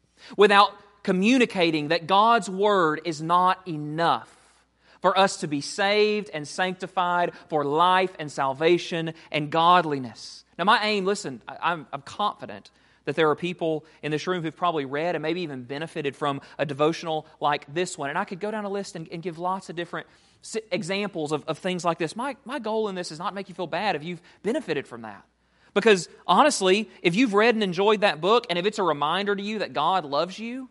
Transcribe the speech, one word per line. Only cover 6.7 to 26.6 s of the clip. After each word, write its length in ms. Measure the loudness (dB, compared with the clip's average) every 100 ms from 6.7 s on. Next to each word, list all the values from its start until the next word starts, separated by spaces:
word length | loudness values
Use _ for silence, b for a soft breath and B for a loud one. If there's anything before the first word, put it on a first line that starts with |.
| -4 -6 -2 0 2 0 -4 B
for 140 | -2
life 520 | 0 2 4 4 2 -4
and 140 | -10
salvation 840 | -4 -4 2 2 2 0 -6 -6 -10 B
and 200 | -6 -2
godliness. 920 | 4 6 6 4 -2 -6 -12 -18 -20 -14 -2
Now, 60 |
my 160 | 2 2
aim, 240 | 2 0 -2
listen, 380 | -2 -6 -12 -14
I, 100 | -6
I'm, 240 | -4 -4 -8
I'm 80 | -14
confident 680 | -12 -4 -4 -4 -12 -16 -20 _ b b -4
that 100 | 2
there 140 | 2
are 60 | 2
people 500 | -4 -4 -4 -4 -8 B
in 100 | -6
this 140 | -4 -4
room 160 | -4
who've 140 | -6 -4
probably 300 | -2 -2 -4
read 300 | -4 -2 -2
and 60 |
maybe 200 | -4 -4
even 240 | -6 -8 -10
benefited 500 | -10 -8 -6 -6 -4
from 260 | -4 -4 B B
a 80 | -4
devotional 600 | 0 0 0 -6 -8 -10 B
like 320 | -2 -2 -4
this 240 | -6 -6 -6
one. 140 | -6
And 80 | -4
I 80 | -6
could 140 | -8
go 100 | -8
down 160 | -6 -6
a 40 |
list 260 | -8 -8 -12
and, 120 | -12
and 100 | -10
give 160 | -10 -6
lots 320 | -6 -6 -8
of 60 | -10
different 320 | -8 -10 -12 b b b
s-, 140 | -10 -10 -6
examples 600 | -6 -4 -4 -4 -4 -4
of, 140 | -4 -4
of 140 | -6
things 260 | -4 -2 -2
like 140 | -2
this. 160 | -4 -4
My, 220 | -8 -8
my 140 | -10 -8
goal 320 | -4 -4 -4
in 60 | -4
this 160 | -8
is 80 | -8
not 100 | -8
to 60 | -8
make 140 | -10
you 60 | -10
feel 120 | -6
bad 280 | -4 -2 -4
if 80 |
you've 180 | -6 -12 -14 B
benefited 460 | -4 -4 -4 -6 -6
from 160 | -12
that. 200 | -16 -18 _ _ b b b 2
Because, 340 | 4 4 2 B B
honestly, 640 | 6 6 4